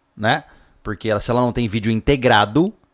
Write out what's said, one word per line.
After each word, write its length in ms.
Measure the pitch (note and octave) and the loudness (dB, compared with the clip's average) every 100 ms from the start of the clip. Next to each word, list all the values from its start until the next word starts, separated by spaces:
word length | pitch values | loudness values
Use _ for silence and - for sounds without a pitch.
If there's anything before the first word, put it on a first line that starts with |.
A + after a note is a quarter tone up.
| _ - | _ -6
né? 280 | A2 D3+ - - _ _ | -2 -2 -4 -20 _ _
Porque 240 | G#2+ G2+ A2+ | -10 -6 -2
ela, 100 | G#2 | -2
se 100 | - | 0
ela 80 | A#2+ | 0
não 120 | B2 | 0
tem 140 | B2 A2+ | -2 -4
vídeo 240 | A2 G#2+ | -2 -2
integrado, 840 | A2 - C#3 A#2+ G#2+ G#2 C3 F#3+ - _ | -2 0 2 4 4 4 2 0 -4 _